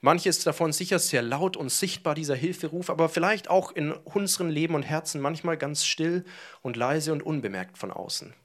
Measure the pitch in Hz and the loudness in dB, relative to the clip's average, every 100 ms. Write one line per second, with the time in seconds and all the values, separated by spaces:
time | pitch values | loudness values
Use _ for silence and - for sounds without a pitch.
0 | 135 175 190 185 - 147 165 147 185 185 | 6 6 4 2 0 2 0 0 0 2
1 | - 131 117 139 185 185 135 - 190 - | 2 2 0 0 0 -2 -2 0 0 -2
2 | 170 151 151 131 160 - 160 165 180 - | -2 -2 0 0 0 -2 -6 -4 -4 2
3 | 160 170 175 214 - 185 185 - 151 - | 4 4 2 2 4 2 4 -4 -4 -4
4 | - 202 196 - 175 151 165 156 139 156 | -4 -2 0 0 0 0 0 0 0 -4
5 | 156 151 139 160 175 160 139 147 - - | -2 -4 -4 -2 -2 -2 -2 0 0 0
6 | 160 175 180 - - - 131 117 120 156 | 0 0 -4 -16 -18 -12 -8 -2 2 2
7 | 151 151 151 156 110 95 92 - 98 - | 0 -2 0 -2 -2 -4 -8 -8 -10 -8
8 | - - - 117 | -6 -8 -8 -20